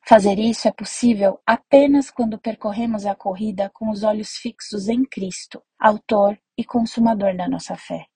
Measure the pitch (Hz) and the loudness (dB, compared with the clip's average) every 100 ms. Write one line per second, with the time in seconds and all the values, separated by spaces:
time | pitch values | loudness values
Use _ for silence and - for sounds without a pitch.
0 | - 220 202 196 226 220 226 - 202 - | 6 6 6 0 -2 0 -2 -4 -12 -2
1 | 240 214 196 - - 233 _ 277 285 285 | 0 2 0 0 -2 -2 _ 6 6 2
2 | 269 - 226 214 233 208 214 202 233 220 | 0 -4 -4 -4 -8 -6 -8 -4 -4 -4
3 | 202 196 202 190 214 190 196 _ 220 202 | -4 -6 -6 -6 -6 -4 -6 _ -6 -2
4 | 214 214 214 - 240 - - 208 196 233 | -2 -2 -6 -10 -10 -10 -10 -8 -2 -2
5 | 262 - 185 - - - _ _ 220 214 | -2 -4 -8 -10 -16 -20 _ _ 2 2
6 | - 214 202 208 _ - 233 240 226 - | 0 2 2 0 _ -10 -4 -2 -2 0
7 | 226 220 202 185 175 180 - - - 165 | 2 2 -2 -2 -4 -6 -8 -12 -10 -14
8 | - | -14